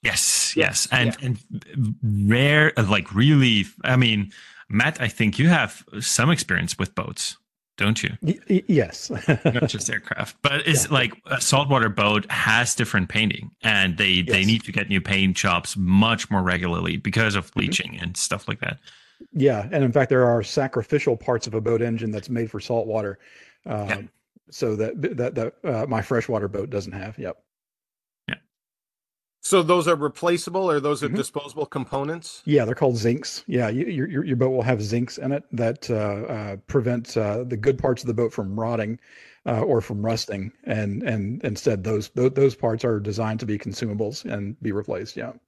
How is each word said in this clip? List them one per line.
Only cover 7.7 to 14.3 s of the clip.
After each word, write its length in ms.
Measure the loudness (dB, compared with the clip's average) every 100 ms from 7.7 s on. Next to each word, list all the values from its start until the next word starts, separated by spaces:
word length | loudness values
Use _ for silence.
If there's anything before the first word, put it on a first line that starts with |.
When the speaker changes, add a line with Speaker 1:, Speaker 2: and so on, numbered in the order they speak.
| -2
Speaker 1:
don't 260 | 0 0
you? 140 | -2 -4
Speaker 3:
Y-, 180 | -4 -4 2
y-, 140 | 0 4
yes. 420 | 2 2 -4 -10
<laughs> 360 | -4 0 2 2
Speaker 1:
Not 240 | 2 -2
just 200 | -2 -4
aircraft, 460 | -6 -8 -8 -8 -2
but 260 | -2 0 2
it's 200 | 2 2
Speaker 3:
Yeah. 60 |
Speaker 1:
like, 200 | 2 0 -4 -6
a 120 | -2
saltwater 480 | 2 2 4 4 4
boat 420 | 2 2 2 0
has 460 | -2 2 4 2 0
different 320 | 0 0 0
painting, 440 | 2 0 0 -10 _
and 320 | 0 2 2 2
they, 260 | 2 2
they 160 | 2